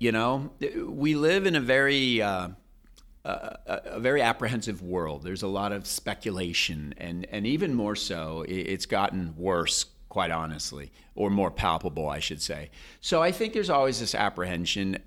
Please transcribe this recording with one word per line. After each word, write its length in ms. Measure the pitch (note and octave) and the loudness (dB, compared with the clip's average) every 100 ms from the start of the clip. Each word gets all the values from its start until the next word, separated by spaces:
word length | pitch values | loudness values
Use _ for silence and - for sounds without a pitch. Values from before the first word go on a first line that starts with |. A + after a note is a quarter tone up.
you 100 | A#2 | 2
know, 400 | A2 A#2+ C3+ C#3+ - C#3+ D#3 | 4 2 0 -4 -6 -6 -4
we 300 | C#3+ C#3+ D3+ | -6 0 2
live 320 | D3 D#3 G3 F#3+ | 4 4 4 4
in 80 | |
a 60 | D#3 | 2
very, 600 | B2 C3 C#3 C#3 C3 A2+ | 4 6 6 4 4 4
uh, 280 | G#2 F#2 F2+ F#2 _ - - - - - | 4 0 -2 -8 _ -20 -20 -20 -20 -14
a, 340 | - - - - - | -6 -6 -6 -10 -6
a, 140 | - | -6
a 160 | - A2+ | -6 -2
very 220 | B2+ C#3+ | 2 4
apprehensive 600 | A#2 - A#2 A#2+ A2 F2+ | 4 2 0 -2 -4 -6
world. 400 | F2 F2+ D#2 C#2+ | -4 -2 -2 -4
There's 200 | F2 F#2+ | -6 -4
a 60 | G2+ | -2
lot 240 | G2 G2+ | -2 -2
of 140 | G2+ - | -4 -4
speculation, 1080 | - - G2+ A2+ F#2 F2+ E2+ - D#2 D2 C#2 | -6 -6 -6 -4 -4 -2 0 -2 -2 -8 -10
and, 280 | E2+ F2 F#2 | -8 -8 -8
and 160 | G#2 G#2+ | -4 0
even 280 | D#3 F#3 | 0 2
more 220 | A#2+ G#2 G2+ | 0 0 -2
so, 480 | - E2+ D#2 D#2+ D#2 | -4 -4 -6 -6 -4
i-, 40 | |
it's 340 | F#2 F2 F#2 - | -4 -2 -4 0
gotten 480 | G2+ G2+ F#2+ E2+ D#2+ | 0 2 0 -4 -2
worse, 500 | F#2 F2 E2 - - - - | 2 2 2 0 -2 -10 -6
quite 220 | G2 E2+ | -2 0
honestly, 640 | E2 D#2+ D2+ - D2 C#2 - - | 0 -4 -6 -8 -10 -14 -18 -12
or 160 | - G2+ | -2 2
more 200 | G2+ F2+ | 2 2
palpable, 580 | - F2+ E2 F2+ D2+ D2+ | 2 2 2 -2 -4 -4
I 120 | D2 | -4
should 220 | - D2+ | -6 -4
say. 280 | - D2 D2 - - - | -6 -6 -10 -16 -20 -10
So 220 | - E3 | 0 4
I 100 | E3+ | 4
think 200 | F#3+ A3 | 2 -2
there's 180 | A3 F#3 | 0 2
always 300 | C#3+ C3+ A#2+ | 4 4 2
this 140 | A2 | -2
apprehension, 840 | G#2 G2+ E2+ F2+ E2+ E2+ G2+ F#2+ F#2 | 0 0 0 -2 -2 -2 0 0 -2